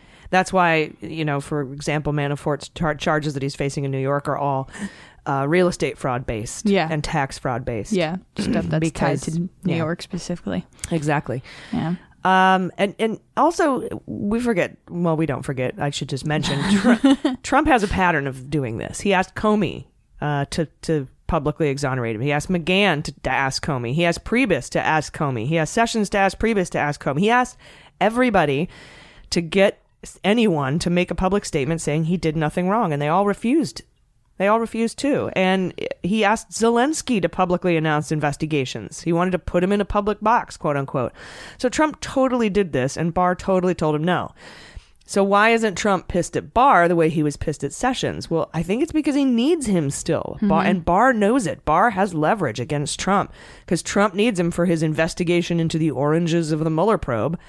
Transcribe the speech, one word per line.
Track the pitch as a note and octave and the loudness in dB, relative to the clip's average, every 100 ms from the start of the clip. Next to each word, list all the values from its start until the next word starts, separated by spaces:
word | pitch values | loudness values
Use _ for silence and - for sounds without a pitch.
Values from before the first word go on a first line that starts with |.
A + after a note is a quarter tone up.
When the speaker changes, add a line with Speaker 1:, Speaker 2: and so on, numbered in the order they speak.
| - - - | -20 -20 -2
Speaker 1:
That's | F#3 F#3 | -2 2
why, | F#3 F3 D#3+ D3+ - | 2 4 2 0 -6
you | - D#3+ | -12 -4
know, | D3+ C#3+ | -2 -2
for | - D3+ C3 | -4 -6 -6
example, | C#3+ D3 D3+ D3+ | -6 -4 -2 0
Manafort's | D3 C#3+ C#3+ - C#3+ - | -2 -2 -2 -2 -4 -6
char-, | - E3 D3+ | -4 -2 0
charges | - D#3 D3+ D3 | 0 0 0 -4
that | |
he's | C#3 - | -6 -4
facing | C#3+ D3 C#3 | -4 -2 -4
in | |
New | C3+ | -2
York | C3+ C#3+ C#3+ | -2 -2 -2
are | C#3 | -2
all, | C#3+ C3+ C3+ - G3+ - - - - | -2 -2 -6 -10 -12 -12 -20 -12 -4
uh, | C#3 C#3 | -2 2
real | F3 F3+ | 2 2
estate | F3+ D3 - | 2 -4 -4
fraud | C#3+ B2 C3 | -4 -4 -4
based | A2+ A2+ - G#3 | -8 -8 -4 0
Speaker 2:
Yeah. | G3 D#3+ | 2 2
Speaker 1:
and | D#3 | -2
tax | - D#3+ C3+ - | -2 -2 -2 -4
fraud | C#3 A#2+ | -6 -4
based. | C3 A#2 - | -4 -6 -2
Speaker 2:
Yeah, | G3+ D#3 F#3 - - | -2 0 -4 -8 -6
stuff | G3+ A3+ E3+ | -2 -2 0
that's | |
tied | D#3 | 0
Speaker 1:
Because, | D#3+ - D#3+ E3 | -2 0 -2 -2
Speaker 2:
to | - E3 | -4 -4
New | F3+ - F#3 | -6 -4 -2
Speaker 1:
yeah. | E3 | -2
Speaker 2:
York | D#3 E3+ | -2 -4
specifically. | - F3 - F3 - F#2+ - - - | -8 -10 -8 -8 -4 -6 -8 -14 -4
Speaker 1:
Exactly. | E3 D3 D3 - B2+ - - - | -2 0 -2 -2 -8 -10 -20 -8
Speaker 2:
Yeah. | - D#3+ F3 - _ | -4 -4 -6 -10 _
Speaker 1:
Um, | F3+ F#3 F#3+ F#3+ F#3 - | 2 4 6 4 0 -2
and, | G3 - | -4 0
and | A3+ G#3 _ - | -4 -4 _ 0
also, | D4 F4 D#4+ B3+ - - - | 0 2 0 0 -4 -10 -10
we | - G3+ A3+ | -6 -2 -2
forget, | A#3+ F#3+ C3+ - - | 0 0 -2 -6 -12
well, | F3 E3+ D#3 | -2 0 0
we | D#3+ | 0
don't | B2 | -2
forget, | C3+ C3 B2+ G#3 | -6 -4 -4 -4
I | D3 | -6
should | - C#3 | -4 -6
just | C3+ D3+ | -6 -2
mention, | D3+ E3+ C#3+ | -2 -2 -2
Speaker 2:
<laughs> | F#3 G3+ | 2 4
Speaker 1:
Tru-, | G3 A#3 C4+ C4+ D4 B3+ | 4 6 6 4 0 -4
Trump | - C4+ D#4 | 0 2 4
has | B3+ | 4
a | F#3+ | 4
pattern | E3+ F3+ D#3+ C#3 | 2 2 2 -2
of | C3 B2+ | -6 -4
doing | D3+ B2+ A2+ | -2 -2 -4
this. | A1 - | -8 -4
He | G3+ | 0
asked | F#3 F#3+ - | 2 0 0
Comey, | G#3+ G#3+ D#3+ B1+ - _ _ - | 2 2 0 -4 -14 _ _ -6
uh, | D3 C#3+ C#3+ | -4 -2 -2
to, | - D#3 _ | -4 -4 _
to | - D#3 C3 _ - | -2 -2 -2 _ -2
publicly | E3+ D3 C#3+ D#3 | -2 -2 0 0
exonerate | C3+ C#3+ C3 A#2 G#2+ | 0 -2 -2 -2 -2
him. | |
He | C#3 | 0
asked | D3 - | -2 0
McGahn | F#3 D#3 F#3 G3+ D3+ | -2 2 2 2 0
to, | D#3 - | -4 -8
to | C#3 | -4
ask | C3 C3+ - | 0 -2 -2
Comey. | - C3+ A#2 | -4 -4 -2
He | D3 E3+ | 0 0
asked | E3 | 0
Priebus | - A3+ C4 D3 - | -2 0 2 0 0
to | E3+ | -2
ask | B2 D#3 - - | 0 0 -2 -4
Comey. | D3 B2 A#2 | -4 -2 -2
He | E3 | 0
asked | D#3 | 0
Sessions | - A3+ A3+ G3+ | 0 0 0 0
to | G#3 | 2
ask | G3 - | 0 2
Priebus | A3+ G#3 F3 | 0 0 0
to | D#3+ | -2
ask | D3 D3 | -2 -2
Comey. | - C#3 | -2 0
He | G#3 | 2
asked | A#3+ B3 - - - - _ | 2 0 -6 -20 -20 -20 _
everybody | G3 A#3 B3+ G3+ D3+ C#3 F3+ - - - - - - | 0 4 4 4 2 0 -2 -6 -20 -20 -20 -20 -4
to | - | -4
get | E3 G3 F#3+ - _ _ | 0 2 2 2 _ _
s-, | - - | -20 -4
anyone | F#3 A3+ G#3+ D#3+ C3+ E3 | 0 4 4 2 0 0
to | F3 | 2
make | F3 F3+ | 0 0
a | - | 0
public | F#3+ G3+ - | 0 0 -2
statement | D#3 C3+ E3 | -4 -2 -2
saying | - D3 D#3+ | -2 0 0
he | F3+ | 0
did | D#3+ D#3 | 0 0
nothing | D3+ F3+ F3+ | -2 0 0
wrong, | G#3+ G3+ | 0 0
and | D3 | 0
they | D3 | 0
all | F3 G3+ | 2 2
refused. | F#3+ - D#4 F#3 - - _ _ _ _ _ | 0 0 0 0 -6 -20 _ _ _ _ _
They | G3 | 2
all | A3 | 2
refused | A3+ A3+ A3+ - | 0 -2 -2 0
too. | C#4 A3+ G#2 - | 0 0 0 0
And | F#3 F#3+ F3+ - - - | 2 2 -2 -4 -10 -6
he | F3 A3 G3+ | -2 0 2
asked | A3 - | 0 -4
Zelensky | F#3 A3+ A#3 C4 D#4 - A3+ | 0 2 4 2 0 -2 0
to | E3 | 0
publicly | - F#3 F3+ F3+ E3 | 0 0 2 2 2
announce | D#3+ D3+ D#3 | 2 0 0
investigations. | D#3 D3+ C#3+ D#3 D3+ B2+ A#2 G#2 - | -2 -2 -2 -2 -2 -2 -6 -10 -8
He | - | -2
wanted | E3+ F3+ | 0 2
to | F3+ | 0
put | - F3+ | 0 0
him | F3+ | 2
in | G3+ | 0
a | G3 | 0
public | G#3 G#3 G#3 | 0 -2 -2
box, | G#3 G3+ - - | 2 0 0 -6
quote | D#3+ C#3 | -2 -2
unquote. | C3+ C#3+ A#2+ - - - - - | -2 -2 -4 -6 -20 -18 -20 -4
So | B3+ | -2
Trump | - D#4 - | 2 0 0
totally | - - C4 B3 A3 | -4 0 2 2 2
did | F#3+ F#3+ | 2 0
this, | C#3 C3 - | 0 -2 0
and | E3 | -2
Barr | E3 F3+ F3+ | 2 0 0
totally | - F#3+ F3+ F3 | 0 2 2 0
told | D#3 D3+ | 0 0
him | |
no. | E3+ E3 G2+ - - - - - - _ - | 0 0 -2 -12 -20 -20 -20 -20 -20 _ -4
So | G3+ G3 | 0 2
why | G3+ A3 | 4 4
isn't | A#3 A3 E3+ | 4 2 0
Trump | G#3+ F#3 - | 0 0 0
pissed | F3+ E3 C#3 | -2 0 -4
at | C#3+ | -2
Barr | - C#4 G3+ F3 | 4 6 6 6
the | F3 | 4
way | D#3+ | 2
he | D#3 | 2
was | D3+ C#3+ | -2 -2
pissed | - D3 C#3 | -6 -4 -6
at | |
Sessions? | - B3 B3+ C#3 D#2+ - | -2 -2 0 -4 -4 -4
Well, | E3 - | -4 -2
I | D#3 | -4
think | E3+ A3 | -2 -2
it's | D#4+ | 0
because | D#4 D4+ | -2 0
he | C#4 C4+ | 0 2
needs | A#3 C4 F4 B3 | 2 2 0 2
him | F#3 C#3+ | 0 0
still. | - - C#3 - - | -4 -2 -2 -2 -2
Barr, | G3+ E3 | 2 2
Speaker 2:
Mm-hmm. | F#3 | 2
Speaker 1:
and | G3+ D#3+ | 0 2
Barr | F3+ B3+ | 4 4
knows | A#3 G3+ C4 F3 | 4 2 2 0
it. | - - | -4 0
Barr | E3 A#3 | 4 4
has | F#3 G3+ | 2 -2
leverage | E3 D3+ G#3+ D3 G#2+ | 2 0 2 -2 -4
against | A#2+ D3 D3+ - | -4 -4 -4 -4
Trump | - G3 - - - - - | 0 0 0 -10 -20 -20 -4
'cause | E3+ | -2
Trump | - G#3 G#3 F3+ | 0 0 2 2
needs | A3+ F3+ | 0 2
him | E3+ | 0
for | E3 F3 | 0 0
his | E3 | 2
investigation | D#3 D#3 D#3+ - E3+ F3 E3+ E3+ | 0 0 -2 0 0 0 2 0
into | E3 D#3+ | 0 0
the | D#3 | 0
oranges | B2 D3 D#3+ E3+ E3+ D#3 | 0 2 2 2 0 0
of | D#3 | 0
the | D#3+ | 0
Mueller | D#3+ G3 G3+ | 0 2 2
probe | - A2+ A#2+ E3 | 0 -2 -2 -4